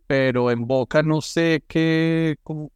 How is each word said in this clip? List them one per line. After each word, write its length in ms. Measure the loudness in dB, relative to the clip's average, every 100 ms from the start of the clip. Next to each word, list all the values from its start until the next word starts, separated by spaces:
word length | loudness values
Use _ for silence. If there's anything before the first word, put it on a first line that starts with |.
| -2
pero 460 | 0 2 2 0
en 120 | 0
Boca 380 | 0 -2 2 0
no 180 | 2 0
sé 440 | -2 0 2 0 -2
qué, 720 | -2 0 2 0 0 -2 -4
cómo, 260 | -10 -12 -12